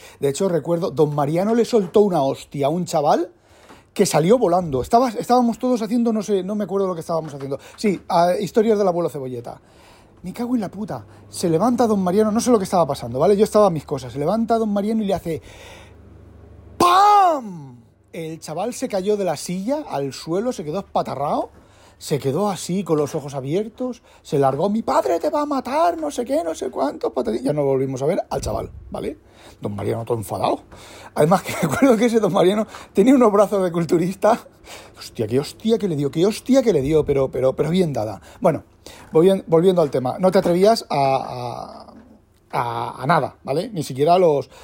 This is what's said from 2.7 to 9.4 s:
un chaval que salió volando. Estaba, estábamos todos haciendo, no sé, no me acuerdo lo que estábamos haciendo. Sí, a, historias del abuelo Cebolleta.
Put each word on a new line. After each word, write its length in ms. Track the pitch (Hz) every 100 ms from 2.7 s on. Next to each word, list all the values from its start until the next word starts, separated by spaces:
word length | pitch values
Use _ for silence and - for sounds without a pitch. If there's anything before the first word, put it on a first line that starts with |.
un 140 | 170
chaval 460 | 170 165 147 220 349 _ _ _ - - _
que 100 | -
salió 340 | 190 156 165 254
volando. 440 | 202 175 170 131
Estaba, 260 | 120 233 254
estábamos 480 | 214 - 247 240 220
todos 220 | 254 247
haciendo, 300 | 214 240 233
no 100 | 220
sé, 200 | 208 202
no 120 | 185
me 100 | 208
acuerdo 220 | 208 196 190
lo 80 |
que 60 | 170
estábamos 320 | 156 165 156
haciendo. 240 | 139 139 139 - -
Sí, 240 | 214 180 -
a, 280 | 175 175 180
historias 420 | 208 - 220 208
del 100 | 196
abuelo 200 | 170 165
Cebolleta. 520 | 147 131 123